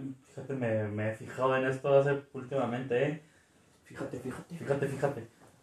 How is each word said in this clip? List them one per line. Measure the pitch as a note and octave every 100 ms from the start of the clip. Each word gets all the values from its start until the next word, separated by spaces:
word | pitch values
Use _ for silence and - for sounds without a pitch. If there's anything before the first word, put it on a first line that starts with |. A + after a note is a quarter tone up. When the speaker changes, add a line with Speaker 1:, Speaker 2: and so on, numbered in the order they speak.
| - -
Speaker 1:
fíjate, | - - C3
me, | C3 A#2 A2 G#2+
me | G#2 A2
he |
fijado | A2 A#2 - C3 C3
en | C3
esto | C3 C#3+ C#3
hace | C#3 C#3 -
últimamente, | C3 B2 C3+ A#2 B2 B2+ B2 C#3+
¿eh? | E3 - _ _ _ _ _
Speaker 2:
Fíjate, | - - - B2
fíjate. | B2+ - - E3+
Speaker 1:
Fíjate, | - C#3 C3+
fíjate. | C3+ C#3+ A#2 - - - -